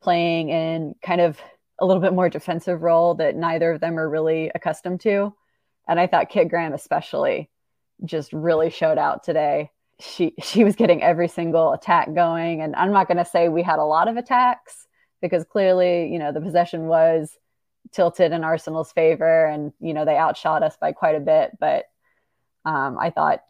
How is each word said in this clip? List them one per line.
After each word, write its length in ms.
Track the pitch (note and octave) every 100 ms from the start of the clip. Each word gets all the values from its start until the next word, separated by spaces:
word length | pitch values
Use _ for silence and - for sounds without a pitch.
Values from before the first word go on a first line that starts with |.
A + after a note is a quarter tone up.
playing 480 | - F3 E3+ E3 D#3+
in 460 | D#3+ D#3+ E3 D3+ -
kind 180 | - F3
of 180 | F3 D3+ - _ _ -
a 80 | F#3
little 160 | F#3+
bit 120 | F#3
more 160 | F3+ F3+
defensive 520 | D3+ - E3+ - E3+
role 320 | E3 E3 F3 E3+
that 200 | D3+ -
neither 360 | E3+ E3 E3
of 80 | D#3+
them 200 | E3 E3
are 100 | D#3+
really 420 | D#3 D#3+ D#3+ D#3+ -
accustomed 460 | E3+ D#3+ - F3+
to. 340 | A3 G3+ G3+ - _ _ _ _ -
And 120 | E3+
I 80 | F3+
thought 220 | E3+ -
Kit 200 | - E3
Graham 240 | F3 E3
especially 800 | C#3 - D#3 - - C#3 - D3 _ _ _ _ -
just 300 | E3 D#3+ D3
really 380 | D#3 E3 D#3+ D#3+
showed 260 | - D#3+ D#3
out 260 | D3+ -
today. 460 | - D#3+ D3 D3 D3+ _ _ _
She, 360 | - - E3+ -
she 200 | - G3+
was 120 | G#3+ -
getting 260 | A3+ E3+
every 260 | E3 E3 E3+
single 460 | - E3 E3 D#3+
attack 400 | E3 - E3+ -
going. 480 | D#3 E3+ E3 E3 D#3+
And 140 | D#3 -
I'm 160 | F#3
not 160 | G3+ F#3+
gonna 180 | F3 E3+
say 240 | F3 E3+
we 140 | D#3+
had 160 | F3 D#3
a 40 |
lot 240 | D3+ D#3 G3
of 100 | A#3
attacks, 680 | A#3+ B3 B3 B3 - - _ _ _ -
because 200 | F3 F3
clearly, 680 | D#3+ A3 F#3+ F#3 F3+ F3 E3
you 80 | E3+
know, 120 | D3
the 100 | C#3+
possession 440 | E3+ E3 A3+ E3+ D#3+
was 500 | E3 D#3+ E3 D3+ - _ _ _ _ -
tilted 400 | - F3 - E3+
in 120 | E3
Arsenal's 480 | D#3+ D#3+ - D#3+ D#3
favor, 540 | - D#3+ D#3+ D#3+ E3 D#3
and, 260 | D3+ D3 -
you 140 | E3
know, 120 | D3+ D#3
they 120 | D3
outshot 440 | D#3 - E3 D#3
us 160 | D#3 -
by 140 | D#3
quite 240 | D#3+ E3 D#3
a 40 |
bit. 380 | D3+ D#3 C#3+ -
But, 260 | - C#3 - _ _ _ _ _ _ _ D#3+
um, 340 | D3+ C3+ B2+
I 100 | E3+
thought, 340 | - D#3 D3+